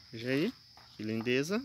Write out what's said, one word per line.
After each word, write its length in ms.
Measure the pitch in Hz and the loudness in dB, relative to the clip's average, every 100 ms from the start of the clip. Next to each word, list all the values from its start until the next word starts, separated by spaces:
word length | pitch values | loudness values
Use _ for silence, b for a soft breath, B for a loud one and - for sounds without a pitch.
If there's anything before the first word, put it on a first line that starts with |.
| - | -14
Veja 160 | 113 123 | -8 0
aí. 240 | 139 208 - - - - - | 0 0 -4 -14 -20 -18 -8
Que 60 | |
lindeza. 600 | 107 113 117 127 151 214 | -4 -2 2 2 2 -2